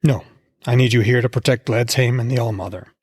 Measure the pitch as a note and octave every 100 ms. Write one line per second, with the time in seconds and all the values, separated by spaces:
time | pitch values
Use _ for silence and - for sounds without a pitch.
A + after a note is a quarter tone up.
0 | D#3+ A#2+ - _ _ _ - B2 B2+ A#2
1 | G#2+ B2 A#2+ - - B2+ - A#2 A#2 -
2 | B2 B2 A#2 B2+ A#2 G#2 F#2+ F#2+ - _